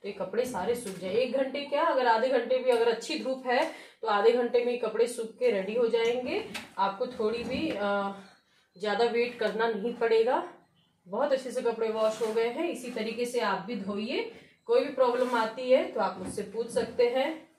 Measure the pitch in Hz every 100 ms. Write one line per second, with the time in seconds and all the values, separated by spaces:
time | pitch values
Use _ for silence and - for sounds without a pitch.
0 | 196 202 185 214 254 247 226 240 202 180
1 | 185 208 254 269 262 269 277 285 320 269
2 | 240 226 254 254 233 254 254 233 233 214
3 | - 302 226 254 254 247 311 - - -
4 | 220 202 226 247 240 240 240 240 220 220
5 | 233 - 220 - 247 202 190 226 233 233
6 | 233 247 254 370 - - - - 196 196
7 | 247 - 214 233 233 269 320 202 202 202
8 | 196 190 - _ _ _ _ - 202 196
9 | 233 233 240 - 214 214 233 208 226 -
10 | 233 220 226 294 349 - _ _ _ _
11 | - 202 285 269 254 226 240 220 220 220
12 | 220 214 226 220 233 254 339 - 240 214
13 | 214 226 240 240 208 185 175 196 190 202
14 | 220 349 466 - - _ - 240 285 262
15 | 254 247 247 240 220 254 254 269 349 -
16 | 214 196 - - 196 208 233 - - -
17 | 240 262 294 320 -